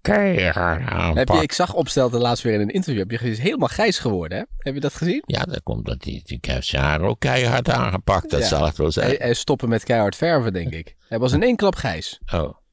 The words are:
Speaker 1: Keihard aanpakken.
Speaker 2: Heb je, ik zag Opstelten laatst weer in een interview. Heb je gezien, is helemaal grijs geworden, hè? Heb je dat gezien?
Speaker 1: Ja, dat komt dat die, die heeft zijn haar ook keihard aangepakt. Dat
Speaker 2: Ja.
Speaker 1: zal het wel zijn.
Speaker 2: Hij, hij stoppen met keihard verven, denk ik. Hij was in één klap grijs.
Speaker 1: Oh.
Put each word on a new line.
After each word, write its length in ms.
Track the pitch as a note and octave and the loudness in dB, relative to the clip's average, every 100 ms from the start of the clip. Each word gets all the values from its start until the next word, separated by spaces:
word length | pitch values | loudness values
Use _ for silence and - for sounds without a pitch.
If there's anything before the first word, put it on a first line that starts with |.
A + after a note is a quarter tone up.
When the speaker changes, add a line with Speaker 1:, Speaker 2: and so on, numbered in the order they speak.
Speaker 1:
Keihard 840 | - G#3 G3+ F3 F#2 E2+ F2 E2 F2 | 2 2 4 2 2 2 0 0 -2
aanpakken. 260 | F2 E2+ E2 | 0 0 2
Speaker 2:
Heb 100 | C3 | 4
je, 140 | F#2 | 2
ik 100 | D3+ | 2
zag 220 | - F3+ | 0 0
Opstelten 460 | G3+ C#3 - B2 A#2+ | 0 0 2 2 2
laatst 220 | A#2+ A#2+ | 0 0
weer 120 | A#2+ | 0
in 60 | G#2+ | 2
een 80 | G#2 | 2
interview. 280 | F#3+ F#3 A2+ | 0 0 -2
Heb 100 | F#2+ | -2
je 80 | A2+ | -2
gezien, 140 | B2 | -2
is 60 | G#2+ | 0
helemaal 300 | D#3 C#4+ C3+ | 0 0 -2
grijs 300 | - A3+ - | 2 0 2
geworden, 400 | B2 G2 D#2+ F#2+ | 0 -2 -2 -6
hè? 60 | A#3+ - | -8 -8
Heb 160 | C3+ | -6
je 60 | C#3 | -2
dat 140 | C#3+ | -4
gezien? 280 | - E3+ B3+ - | -2 -2 -2 -2
Speaker 1:
Ja, 160 | - | -2
dat 200 | - - | -2 -6
komt 240 | - A1 - | -4 -6 -4
dat 140 | C2+ | -6
die, 200 | - A#1+ | -6 -10
die 140 | - B1 | -10 -10
heeft 260 | - C2 - | -4 -4 -2
zijn 160 | C#2 | 0
haar 180 | C#2 D2+ | 0 2
ook 200 | F#2 A2+ | 0 0
keihard 480 | C3+ B2+ B2 B2 A#2+ | 0 2 2 2 2
aangepakt. 640 | B2 A#2+ F#2 - F#2+ - | 0 0 -2 2 0 2
Dat 100 | C#2+ | 0
Speaker 2:
Ja. 60 | G#2 | 2
Speaker 1:
zal 180 | D#2 | 2
het 120 | D#2 - | 0 2
wel 140 | D2+ | 0
zijn. 140 | - - | 2 0
Speaker 2:
Hij, 100 | C#3+ | 0
hij 160 | B2 | 0
stoppen 340 | A#2 - C#3 A#2 | -2 0 0 2
met 160 | A2+ | -2
keihard 320 | - A#2 G2+ - | 2 2 2 0
verven, 360 | E3 D#3+ A2+ | 2 2 2
denk 200 | F#2 E2 | -2 -4
ik. 240 | D#2+ E2+ - _ | -6 -12 -20 _
Hij 100 | A2+ | -2
was 140 | B2+ | 2
in 100 | C#3+ | 4
één 140 | A#3+ A#3 | 4 2
klap 200 | G3+ - | 0 0
grijs. 420 | B2+ E2 - - - | -4 -4 -8 -12 -4
Speaker 1:
Oh. 200 | F2 D2 - _ | -2 -2 -8 _